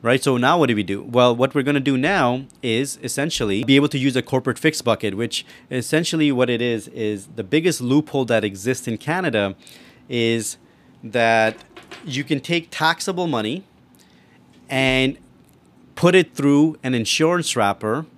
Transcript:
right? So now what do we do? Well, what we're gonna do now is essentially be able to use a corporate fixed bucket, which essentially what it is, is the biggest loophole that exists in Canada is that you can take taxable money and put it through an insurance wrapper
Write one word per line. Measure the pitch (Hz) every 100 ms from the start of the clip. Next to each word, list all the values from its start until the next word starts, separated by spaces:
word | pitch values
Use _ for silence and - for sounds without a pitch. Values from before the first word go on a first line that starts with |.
right? | 117 131
So | 143 123
now | 127 175
what | 139
do |
we | 107
do? | 92 98
Well, | - 120 123 117
what | 131
we're | 147
gonna | 131 147
do | 135 131
now | 147 196 127 127 139 -
is | 123 113 135 -
essentially | 127 - 143 - 113 98
be | 113 139
able | 143
to | 143
use | 135 127
a |
corporate | 120 131 127 120
fixed | 240 -
bucket, | 123 110 107 98
which | 117 - - - _
essentially | 127 117 156 170 160 151
what | 127 127
it | 120
is, | 123 113 -
is | - 107 104 98 110
the |
biggest | 98 151 175 151
loophole | 123 139 151 139
that | 123 113
exists | 104 98 104 131 -
in | 113
Canada | - 170 180 110 101 95 - - - - _
is | 123 113 117 107 - _ _ _ _
that | 117 120 113 113 110 110 - - - -
you | 185 131
can | 135 147
take | 131 170 165
taxable | - 156 165 - 180 175
money | 123 107 160 190 _ _ _ _ _ _ _ _ _ -
and | 131 131 131 131 143 _ _ - _ _ _ _
put | - 175 185
it | 170
through | - 143 143 156 151
an | 131
insurance | 123 110 - 160 175 156
wrapper | 120 101 98 107 123 160